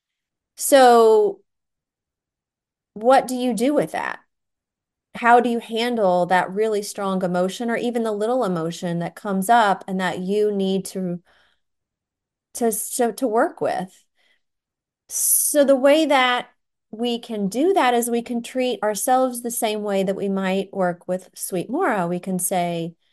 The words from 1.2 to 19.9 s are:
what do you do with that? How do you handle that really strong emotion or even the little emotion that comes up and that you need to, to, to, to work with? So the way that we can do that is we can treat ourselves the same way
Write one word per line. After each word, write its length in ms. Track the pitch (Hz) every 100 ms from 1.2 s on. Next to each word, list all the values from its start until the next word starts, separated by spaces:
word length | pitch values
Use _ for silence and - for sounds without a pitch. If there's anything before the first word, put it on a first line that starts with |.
| 208 - _ _ _ _ _ _ _ _ _ _ _ _ _ _ _
what 340 | - 226 262 254
do 80 | 254
you 180 | 247
do 200 | 208 247
with 200 | 294 160
that? 260 | - 69 - _ _ _ _ _ _ _ _ _ -
How 240 | 233 240
do 100 | 240
you 100 | 233
handle 680 | 226 226 240 233 190 180 175
that 260 | 185 170
really 300 | 185 220 208
strong 400 | 202 - 196 190
emotion 460 | 180 180 185 185 233
or 60 | 233
even 280 | 240 233
the 80 | 226
little 340 | 208 214 254 214
emotion 540 | 180 160 170 180 170
that 160 | 170 -
comes 340 | 208 190 190
up 340 | 233 214 185 -
and 120 | 190
that 200 | 185 127
you 320 | 185 208 214
need 340 | 202 190 190 185
to, 360 | 196 185 175 - _ _ _ _ _ _ _ _ _ _ _ _
to, 180 | - 233
to, 400 | 220 - - 233
to 140 | 220 254
work 320 | 220 320 -
with? 460 | 135 71 185 _ _ _ _ _ _ _ _ _ _ _ -
So 560 | - - - - 302 269
the 100 | 277
way 300 | 277 302 311
that 440 | 277 254 247 - _ _ _ _
we 260 | 214 240 233
can 300 | 233 220 196
do 260 | 220 339
that 220 | 359 254 240
is 140 | 240
we 120 | 233
can 220 | 233 240
treat 400 | 233 254 254 240
ourselves 580 | 214 208 - 254 262 240
the 100 | 240
same 300 | 233 226 214
way 220 | 208